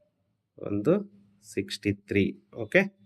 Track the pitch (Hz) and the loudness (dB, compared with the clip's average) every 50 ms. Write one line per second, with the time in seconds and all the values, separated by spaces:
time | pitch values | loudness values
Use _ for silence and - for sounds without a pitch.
0 | _ _ _ _ _ _ _ _ _ _ _ - - - 101 104 104 147 185 208 | _ _ _ _ _ _ _ _ _ _ _ -12 -6 -4 -4 0 2 2 2 2
1 | 202 - - - - _ _ _ _ - - 104 98 - - - - 104 101 - | 0 -6 -14 -20 -20 _ _ _ _ -8 -6 -6 -6 -6 -8 -4 -2 -2 -2 -2
2 | _ - 101 101 95 - - - _ _ - 123 110 - - - - 98 - _ | _ 0 2 2 2 2 -2 -6 _ _ -14 -12 -6 2 2 2 2 2 -4 _
3 | _ | _